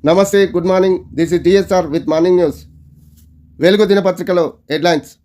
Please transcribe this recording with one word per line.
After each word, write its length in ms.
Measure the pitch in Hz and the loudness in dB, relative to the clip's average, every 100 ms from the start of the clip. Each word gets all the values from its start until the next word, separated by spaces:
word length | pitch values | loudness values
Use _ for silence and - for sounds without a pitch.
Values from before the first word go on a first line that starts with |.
నమస్తే, 420 | 151 175 196 202 196 | 2 0 2 0 0
good 200 | 175 175 | -2 -2
morning. 300 | 185 190 185 - | 0 0 -2 -6
This 160 | - 170 | -6 -2
is 100 | 170 | 0
టీఎస్ఆర్ 440 | 151 196 185 185 165 | 2 2 2 -2 -2
with 180 | 156 | -4
morning 360 | 156 156 170 180 | -2 0 2 2
news. 140 | 165 - - - - - - - - _ _ - | 0 -4 -18 -20 -20 -20 -20 -20 -20 _ _ -2
వెలుగు 240 | 156 202 | 0 2
దినపత్రికలో 680 | 208 202 190 175 180 180 160 - _ | 2 2 0 -4 -4 -2 -2 -6 _
హెడ్‌లైన్స్. 460 | 156 170 156 - - | -2 0 -2 -4 -20